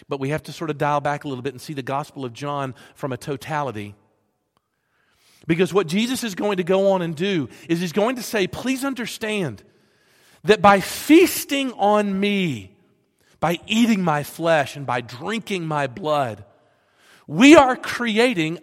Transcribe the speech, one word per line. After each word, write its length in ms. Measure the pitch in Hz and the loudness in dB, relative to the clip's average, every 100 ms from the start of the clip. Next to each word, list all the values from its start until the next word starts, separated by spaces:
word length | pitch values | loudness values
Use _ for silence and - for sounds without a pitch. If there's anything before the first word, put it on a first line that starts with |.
| - | -10
but 140 | 143 | -6
we 80 | 135 | -4
have 140 | 151 | -6
to 100 | - | -8
sort 160 | 151 165 | -10 -6
of 80 | 147 | -2
dial 240 | 147 147 | 0 0
back 240 | 143 147 151 | -2 -4 -6
a 20 | |
little 140 | 127 | -8
bit 120 | 131 | -8
and 60 | 127 | -10
see 120 | - | -12
the 100 | 139 | -10
Gospel 400 | 127 135 151 - | -6 -6 -6 -10
of 80 | 127 | -12
John 420 | 113 143 143 135 120 - - | -10 -8 -6 -8 -10 -20 -12
from 160 | 143 | -8
a 60 | 123 | -8
totality. 800 | - 139 - 151 143 107 101 101 _ _ _ _ _ _ _ _ _ _ _ _ _ _ - | -8 -10 -6 -4 -4 -6 -12 -16 _ _ _ _ _ _ _ _ _ _ _ _ _ _ -4
Because 280 | 165 185 | 0 2
what 140 | 175 160 | 0 0
Jesus 360 | 185 233 254 | 0 -2 -2
is 120 | 233 175 | -6 -4
going 200 | 208 190 | -2 -2
to 80 | |
go 300 | 175 196 196 | 0 2 2
on 80 | 190 | 2
and 160 | 170 151 | -2 -4
do 320 | 196 180 123 - - | -2 -2 -4 -8 -6
is 140 | 170 | -4
he's 100 | 180 | -2
going 240 | 175 220 254 | 0 0 -2
to 80 | |
say, 240 | - 220 185 | -4 -2 -2
"Please 380 | - 240 262 277 | -4 -4 -4 -4
understand 800 | 254 226 - 214 214 156 101 - _ _ _ _ _ _ _ | -6 -8 -8 -6 -4 -4 -6 -16 _ _ _ _ _ _ _
that 180 | 156 208 | 2 4
by 180 | 202 202 | 6 4
feasting 960 | - - - 320 359 - - 277 262 | 2 -4 6 8 6 2 -4 -4 -4
on 440 | 220 196 208 208 190 | -2 2 2 2 0
me, 560 | 202 202 180 117 95 _ _ _ _ _ _ - | 0 0 0 -4 -10 _ _ _ _ _ _ -4
by 180 | 156 175 - | -2 -2 -2
eating 360 | 220 233 208 | 2 4 4
my 220 | 175 147 | 2 0
flesh 540 | 139 - 165 160 131 147 | -2 -4 2 2 2 -4
and 80 | 131 | -4
by 160 | 123 | -4
drinking 640 | 120 117 170 226 - 190 160 | -4 -10 -6 -6 -6 -6 -4
my 220 | 151 139 | -4 -4
blood, 580 | 120 156 147 127 101 101 _ _ _ _ _ _ _ - | -4 -2 0 -2 -6 -16 _ _ _ _ _ _ _ -6
we 300 | 151 269 320 | 6 10 10
are 200 | 262 247 | 8 2
creating 840 | - - 240 214 254 190 156 170 | -6 -6 -2 2 2 2 -2 -2